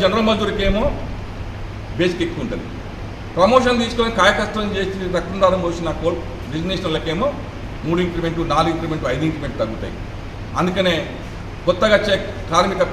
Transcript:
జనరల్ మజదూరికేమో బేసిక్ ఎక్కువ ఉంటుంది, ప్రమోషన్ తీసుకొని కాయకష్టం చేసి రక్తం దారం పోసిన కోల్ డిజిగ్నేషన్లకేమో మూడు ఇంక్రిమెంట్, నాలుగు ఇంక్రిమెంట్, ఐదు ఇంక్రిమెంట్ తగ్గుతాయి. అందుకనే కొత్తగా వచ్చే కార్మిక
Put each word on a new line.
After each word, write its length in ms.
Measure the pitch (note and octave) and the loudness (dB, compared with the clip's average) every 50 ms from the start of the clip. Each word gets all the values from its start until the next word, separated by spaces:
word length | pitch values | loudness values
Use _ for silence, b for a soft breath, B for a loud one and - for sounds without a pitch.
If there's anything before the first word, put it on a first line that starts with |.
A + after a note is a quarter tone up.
జనరల్ 260 | F#3 - - A3+ A3 | 4 4 4 4 4
మజదూరికేమో 560 | A3 A3 G3+ G#3+ G3 F3+ F#3 G3 G3 G3 G#3 - D4 - - - - - - - - - - - - - - - - - - - - - - | 4 2 2 2 0 0 2 2 2 2 2 2 0 0 -2 -4 -6 -8 -8 -8 -8 -8 -8 -8 -8 -8 -8 -10 -10 -10 -10 -10 -8 -2 0
బేసిక్ 220 | E3+ F3+ F3 - E3+ | 2 2 2 0 -2
ఎక్కువ 180 | E3+ - - B2+ | -2 -2 -4 -4
ఉంటుంది, 220 | A2+ G#2+ F2+ - - - - - - - - - - - - - - - | -4 -4 -6 -6 -8 -8 -10 -10 -10 -10 -10 -10 -10 -10 -10 -10 -6 2
ప్రమోషన్ 440 | E3 F3+ G3+ B3 C4 A#3+ B3 B3 A#3 A#3 | 4 6 6 8 6 6 6 4 4 2
తీసుకొని 260 | A3+ - A#3 A#3 A3+ - F#3+ | 0 0 0 0 2 2 4
కాయకష్టం 540 | F#3 G3+ G#3 - G#3+ G3 - G#3+ G#3 G3+ F3 F#3+ | 4 4 4 4 0 -2 -2 -2 -2 -2 0 0
చేసి 200 | F#3+ F3+ F#3+ F#3+ F#3 F3+ D#3+ | -2 -2 -2 -2 -4 -2 -2
రక్తం 220 | - - - F#3 G3 F#3+ | -2 -2 -2 2 4 4
దారం 160 | F#3 F3+ F#3 F3 | 4 4 4 2
పోసిన 280 | E3+ E3+ E3 E3 D#3+ D3+ - | 0 -2 -2 -2 -4 -2 -2
కోల్ 180 | D3+ E3 F#3 - - - - - - - C3+ | 0 -2 -2 -2 -4 -8 -8 -8 -8 -6 -4
డిజిగ్నేషన్లకేమో 760 | D#3+ E3 F3+ F#3+ F#3 F#3+ E3+ D#3+ - - E3 D#3 E3+ A#3+ C#4+ - - - - - - - - - - - | -2 -2 -2 -2 -2 -2 -2 -2 -2 -2 -2 -2 0 0 0 0 -2 -6 -8 -10 -10 -10 -8 -8 -6 -2
మూడు 160 | D3+ E3+ F3 F3+ | 0 2 2 2
ఇంక్రిమెంట్, 340 | F3 E3+ E3 E3 E3 D#3 E3 D#3+ - D3 | 0 0 -2 -2 -2 -2 -2 0 2 2
నాలుగు 180 | D3+ D#3+ E3 D#3+ | 4 4 4 2
ఇంక్రిమెంట్, 300 | E3 E3 D#3 D#3 D3+ - C3 B2+ | 0 -2 -4 -4 -2 -2 -2 0
ఐదు 120 | C#3+ D#3 D#3+ | 0 0 0
ఇంక్రిమెంట్ 280 | D3 - D3 C3 - - A2+ | 0 -2 -4 -6 -2 -2 -2
తగ్గుతాయి. 320 | A2 G#2+ G2 G#2 F#2 - - - - - - - - - - - - - - | -2 -2 -4 -6 -6 -6 -8 -8 -8 -8 -8 -10 -10 -10 -10 -10 -4 -2 0
అందుకనే 340 | E3+ F3+ F3+ G3 F#3+ F3+ E3+ D#3 C#3+ - - - - - - - - - - - - E3 | 0 2 2 2 2 2 2 0 -2 -4 -8 -8 -10 -10 -10 -10 -10 -10 -10 -2 0 0
కొత్తగా 260 | F3+ - G#3+ G#3+ G#3 G3 | 2 4 4 4 6 4
వచ్చే 180 | G#3 G3+ G3 F#3 - - - - - - | 4 2 2 0 0 -4 -6 -6 -4 2
కార్మిక 320 | D#3+ E3+ F#3 G3 F#3+ - F3+ - | 4 4 4 4 2 2 0 2